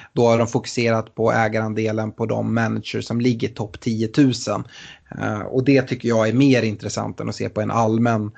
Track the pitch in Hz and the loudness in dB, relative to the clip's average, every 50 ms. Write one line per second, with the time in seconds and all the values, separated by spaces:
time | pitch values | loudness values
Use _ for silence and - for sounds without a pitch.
0 | - - - 123 117 117 117 117 117 113 - 123 120 - - 123 117 117 113 113 | -16 -6 0 2 4 6 6 4 2 2 -2 -4 -4 -4 -4 -2 0 0 0 0
1 | 113 - - - 113 110 113 117 113 110 110 110 110 110 107 110 110 110 107 110 | -2 -4 -4 -2 0 2 2 2 0 0 0 -2 -4 -2 -2 -2 -2 -2 -2 -2
2 | 110 110 - - 113 110 113 113 110 110 113 113 113 110 110 110 - - - 110 | -4 -4 -4 -4 -4 -2 -2 -2 -2 -2 0 0 0 -2 -4 -6 -6 -6 -8 -8
3 | - - 117 120 120 127 123 117 113 110 - - 107 - - - - 123 113 110 | -6 -4 -4 0 0 0 0 0 -2 -6 -6 -6 -10 -10 -10 -8 -6 -4 -2 -2
4 | 113 110 - 156 143 131 120 - - 107 104 - - - - - - - - - | -2 0 2 4 4 4 2 0 -4 -4 -4 -6 -6 -10 -16 -20 -20 -20 -20 -20
5 | _ - - - 104 110 107 104 - - - 131 131 143 135 131 131 - 135 - | _ -16 -10 -8 -6 -4 -4 -6 -6 -4 -2 0 4 4 4 4 4 0 -4 -4
6 | - 117 117 110 110 110 110 131 143 139 127 120 113 110 104 - 113 104 - 110 | 0 0 2 2 2 2 4 4 6 6 6 4 2 0 -2 -4 -6 -8 -6 -6
7 | 107 107 107 - 107 113 110 - 107 104 - 107 107 107 107 113 113 110 110 110 | -6 -6 -8 -8 -8 -8 -6 -6 -6 -6 -4 -4 -2 -2 0 0 2 2 2 2
8 | 117 120 117 107 107 104 - | 2 2 2 0 -2 -6 -10